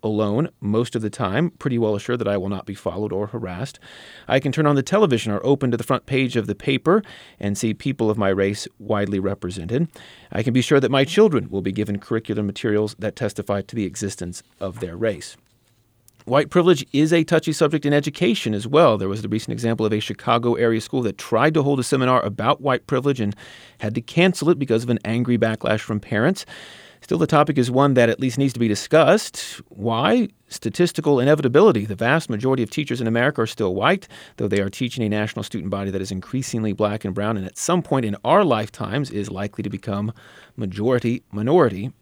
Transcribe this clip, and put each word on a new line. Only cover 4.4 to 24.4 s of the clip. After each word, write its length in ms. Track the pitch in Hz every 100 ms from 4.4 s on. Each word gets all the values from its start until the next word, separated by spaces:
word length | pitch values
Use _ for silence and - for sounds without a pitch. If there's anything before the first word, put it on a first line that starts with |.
| 139
turn 160 | 135 151
on 80 | 143
the 80 |
television 480 | 123 196 208 117 113
or 120 | 101
open 280 | 123 143 127
to 60 | 117
the 60 |
front 220 | - 127 -
page 300 | 131 131 123
of 100 | 110
the 80 | 101
paper 460 | - 135 - 202 202 - - _
and 180 | 101 101
see 160 | 113
people 380 | 107 139 131 110
of 60 | 107
my 100 | 98
race 380 | 98 98 101 - _
widely 420 | 104 107 101 98
represented. 680 | 95 98 87 90 82 120 165 - - - -
I 120 | -
can 100 | 113
be 80 | 123
sure 180 | 120 143
that 120 | 131
my 140 | 135 139
children 440 | 180 214 143 98
will 120 | 98
be 80 | 92
given 260 | 98 104 101
curricular 480 | - 110 - 104 104
materials 500 | 101 117 104 107 -
that 160 | 104 -
testify 460 | 110 - 101 101
to 120 | 98 117
the 100 | 95
existence 580 | - 98 - 87 87 _ _
of 200 | 95 101
their 160 | 87 85
race." 400 | 113 101 - - _ _ _ _ _ _ _ _ -
White 260 | 131 151
privilege 340 | 180 175 160 -
is 180 | 135 156
a 120 | 170
touchy 280 | 165 165 -
subject 320 | 147 156 156
in 100 | 147
education 600 | 147 147 - 185 214 -
as 140 | 107 113
well. 280 | 147 160 107
There 140 | 98
was 140 | 101
the 40 | 107
recent 260 | 110 -
example 340 | 113 117 113 110
of 40 |
a 80 | 107
Chicago 540 | - 101 - 117 120
area 260 | 117 117 113
school 220 | - 135
that 160 | 117 95
tried 380 | - 113 143 160
to 80 |
hold 160 | 139 139
a 40 |
seminar 380 | 120 135 127 127
about 380 | 104 101 110 120
white 240 | 139 127 -
privilege 340 | 131 139 131
and 160 | 101 98 - - - _
had 160 | 107 117
to 60 |
cancel 500 | 113 - 185 180